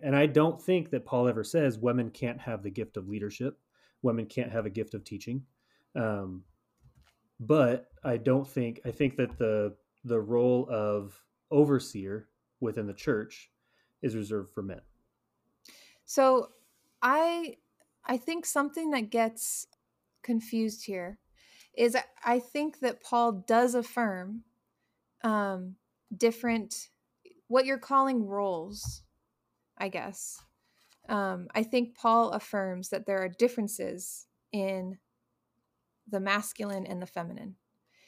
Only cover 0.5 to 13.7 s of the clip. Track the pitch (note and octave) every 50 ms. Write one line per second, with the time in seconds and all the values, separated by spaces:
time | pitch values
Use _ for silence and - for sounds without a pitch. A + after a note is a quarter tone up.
0.5 | D#3+ - - - F#3 F3 D#3+ - - B2 - - C3 B2 B2 B2 A2 A2+ G#2 -
1.5 | - E3 D3 C3 A2 A2 A2+ A#2+ A#2+ B2 A#2 A2+ - - C3+ A#2+ A#2+ C3+ - B2
2.5 | A2+ G2 G2 G2+ G2 A2+ G#2+ - - G#2 F#2 G2 G#2 G#2 G2+ G#2 - - B2 C#3
3.5 | - _ _ _ _ _ _ _ _ _ - B2 A2+ A2+ A2 A2 - C3 B2 -
4.5 | G#2+ A2+ G#2+ G#2+ F#2+ A2 G#2+ - - G2+ - - G2+ G2 - A2+ B2 C3+ C3 _
5.5 | _ _ _ _ _ _ _ _ - C3+ A2+ A2 G#2 G2+ G2 F#2+ F#2 F#2 F#2 _
6.5 | _ _ _ _ _ _ _ - _ _ _ _ _ _ _ _ _ - A2+ G#2+
7.5 | D3+ D#3 C3 A#2+ B2+ B2 - _ _ - - C#3+ A#2+ A2+ A2 C3 B2+ C#3 C#3 C3+
8.5 | - C3+ A#2+ A#2 A#2+ - - B2 A2+ - D3 C3 - - B2 A#2 - - A#2+ A2
9.5 | G#2+ G#2+ G#2 G#2 G#2 - _ _ _ _ - A#2+ A#2 A2 G#2 G#2 A#2+ A#2+ B2 B2
10.5 | B2 B2 C3 B2+ B2 G#2+ G#2+ G#2 G#2 G#2 G2+ F#2+ - - _ _ _ _ _ -
11.5 | D#3 C#3+ D3+ D3 C#3 B2 - - - G2+ F#2+ G2 G2+ A2 G#2+ _ _ _ _ _
12.5 | _ - B2 A2+ G#2 A#2 G#2 G2+ G2 - - D#3 B2 G#2+ G#2+ - - - - _
13.5 | _ _ _ _